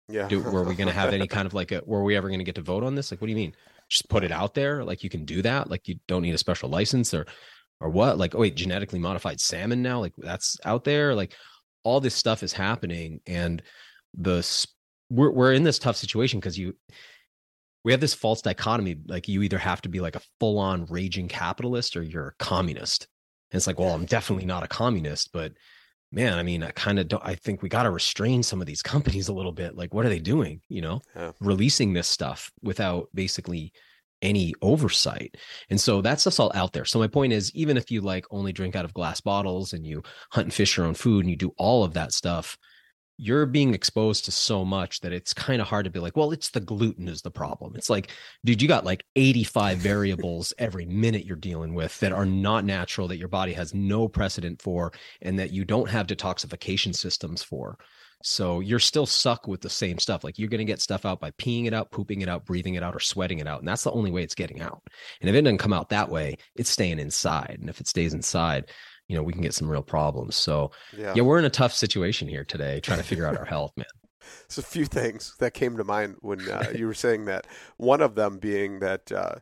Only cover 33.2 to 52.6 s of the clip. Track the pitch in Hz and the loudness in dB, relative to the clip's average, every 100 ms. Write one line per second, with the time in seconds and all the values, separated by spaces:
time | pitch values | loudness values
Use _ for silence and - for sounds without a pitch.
33.2 | 92 - 90 85 78 - _ _ _ _ | -4 -4 -6 -6 -8 -14 _ _ _ _
34.2 | 98 104 87 - 95 151 120 - - - | 0 2 2 2 4 4 4 2 0 -2
35.2 | - - - - - 101 - 101 101 147 | -10 -14 -18 -16 -2 0 4 4 4 4
36.2 | - - 110 98 92 76 - 113 110 147 | 4 4 4 4 0 -2 0 2 2 4
37.2 | 135 110 92 - 156 131 - 113 98 92 | 4 2 0 0 2 2 0 -2 -2 -4
38.2 | - 101 98 92 92 92 87 - 85 82 | -4 -6 -4 -2 -4 -2 -4 -4 -4 -2
39.2 | - 101 98 92 92 85 78 76 - - | 0 0 0 -2 -4 -6 -8 -8 -10 -16
40.2 | - - 82 - 98 - 85 76 123 104 | -6 -2 0 2 2 4 2 2 4 6
41.2 | 90 82 92 - 92 123 95 80 76 - | 4 2 -2 2 4 6 4 0 -2 -2
42.2 | 90 85 - - _ - _ _ _ - | 0 -2 -4 -12 _ -20 _ _ _ -8
43.2 | 107 135 147 139 135 101 - - 110 104 | 0 4 4 4 4 4 0 2 2 2
44.2 | - - - 104 92 95 87 - 90 90 | -2 -2 0 2 2 0 -2 -6 -6 -6
45.2 | - - - 127 104 104 95 87 85 156 | -4 -4 0 0 0 0 -2 -4 -2 2
46.2 | 151 160 - 127 95 104 113 - 87 82 | 2 0 -4 -4 -4 0 0 0 -6 -8
47.2 | - - - - 76 76 - 107 95 - | -10 -8 -8 -8 -10 -6 0 0 -2 -10
48.2 | - - 113 110 147 147 90 92 - - | -18 -4 2 4 6 4 2 -2 -2 4
49.2 | 135 120 110 123 101 92 95 101 98 92 | 6 6 2 2 2 2 2 2 2 0
50.2 | 92 85 90 - 117 92 82 95 113 107 | -2 -4 -6 -4 -4 -4 -4 2 2 2
51.2 | 90 85 90 82 82 85 - - 101 92 | -2 -8 -6 -4 -4 -4 -4 0 0 2
52.2 | 98 95 98 113 | 2 2 2 2